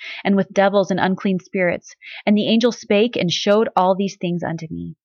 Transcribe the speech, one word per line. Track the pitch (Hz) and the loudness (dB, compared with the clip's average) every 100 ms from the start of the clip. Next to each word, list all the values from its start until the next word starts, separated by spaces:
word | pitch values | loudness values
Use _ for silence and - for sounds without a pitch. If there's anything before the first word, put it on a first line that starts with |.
| - - - | -18 -6 0
and | 196 | 0
with | 190 | 0
devils | - 196 202 185 | 2 4 4 0
and | 180 | 0
unclean | 185 185 202 185 | 0 0 -2 -2
spirits. | - 196 175 180 - - - - - | -4 -2 0 -2 -8 -20 -20 -6 0
And | 208 | 2
the | 170 | 4
angel | 226 233 | 2 2
spake | 226 - 202 240 - | 0 0 2 2 0
and | 175 | -2
showed | - 208 208 226 - | -2 0 2 2 2
all | 185 190 | 2 0
these | 196 - | -2 -4
things | 175 175 | -6 -4
unto | 165 165 160 | -6 -8 -10
me. | 170 170 160 | -10 -12 -14